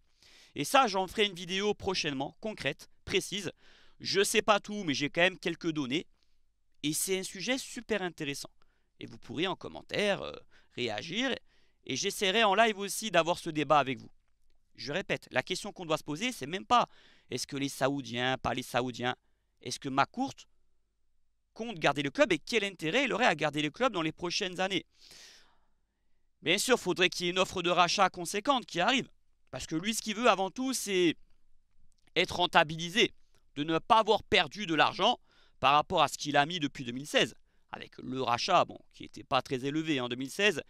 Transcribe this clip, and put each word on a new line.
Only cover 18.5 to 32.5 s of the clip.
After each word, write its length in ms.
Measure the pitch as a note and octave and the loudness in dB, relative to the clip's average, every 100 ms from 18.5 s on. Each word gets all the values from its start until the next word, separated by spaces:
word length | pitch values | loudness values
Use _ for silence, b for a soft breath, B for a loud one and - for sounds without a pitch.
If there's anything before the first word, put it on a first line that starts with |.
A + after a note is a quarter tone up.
les 100 | B2+ | -4
Saoudiens, 520 | - B2+ B2+ A#2 B2 - _ _ _ _ | -2 -2 -2 -2 -4 -4 _ _ _ _
est-ce 180 | - - | -12 -8
que 100 | C#3 | -2
McCourt 440 | C3+ C3+ A#3+ C4+ - - _ _ _ _ _ _ _ _ _ _ | 0 0 -2 -6 -8 -20 _ _ _ _ _ _ _ _ _ _
compte 240 | - A#3 F3 | -12 -10 -2
garder 240 | D3+ C#3+ | 0 0
le 100 | C#3 | 0
club 200 | - C#4+ | 2 2
et 80 | D#3+ | 2
quel 240 | - A3+ | 0 -2
intérêt 400 | G3+ F#3 D#3 A#3 | -2 -4 -2 0
il 100 | C4 | 0
aurait 120 | G3 A#3+ | 2 2
à 100 | D#3 | 2
garder 260 | D3+ D3 | 0 0
le 80 | D3+ | -2
club 220 | - B3+ | 0 0
dans 100 | F#3 | 0
les 120 | D#3+ | -4
prochaines 480 | - F3 - F#3 F3+ | -4 -4 -4 -4 -2
années. 240 | F#3+ F3+ - B B B B B B B B _ _ _ _ _ _ _ | -2 -2 -6 B B B B B B B B _ _ _ _ _ _ _
Bien 160 | D3 G3 | 0 0
sûr, 220 | - A#3 | 2 2
faudrait 300 | F3+ E3+ F3+ | 2 2 0
qu'il 160 | - F3 | 0 -2
y 40 | |
ait 20 | |
une 60 | F#3 | 0
offre 220 | F3+ F#3 | 0 0
de 80 | F3 | 2
rachat 400 | E3+ F3 G#3 F#3 | 4 4 4 2
conséquente 560 | F3+ E3+ G3+ C#4+ C4 - | 0 -6 -4 0 0 0
qui 140 | E3+ | -2
arrive. 300 | G3 C4 - _ _ _ _ | 2 2 -2 _ _ _ _
Parce 160 | C3 - | -12 -6
que 80 | D#3+ | -4
lui, 180 | G3+ | -2
ce 80 | A3 | -4
qu'il 140 | A3 G3+ | -4 2
veut 140 | A#3+ | 4
avant 220 | F#3 F#3+ | 4 2
tout, 220 | B3 C4 | -4 -4
c'est 440 | B3 G3+ F#3 E3+ - - - - - _ - - - _ E3 | -4 0 2 2 2 -6 -20 -20 -20 _ -20 -20 -20 _ -2
être 220 | F3+ - | -2 0
rentabilisé, 760 | F3 | 2